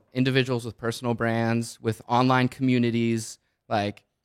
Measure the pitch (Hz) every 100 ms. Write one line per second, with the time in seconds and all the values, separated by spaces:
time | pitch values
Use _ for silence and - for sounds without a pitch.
0 | _ 127 131 131 127 123 117 - 117 117
1 | 123 117 113 113 113 117 113 - 117 110
2 | - 120 127 127 127 - 131 127 120 117
3 | 117 113 110 - _ _ - 113 101 101
4 | _ _